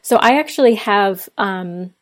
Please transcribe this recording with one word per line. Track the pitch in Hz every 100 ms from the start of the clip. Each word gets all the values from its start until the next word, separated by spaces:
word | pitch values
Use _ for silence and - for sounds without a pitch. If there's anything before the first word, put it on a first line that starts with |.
So | - 240
I | 233 277
actually | 302 - 247 214
have, | - 202 196 185 - -
um, | 202 185 180 175 185 -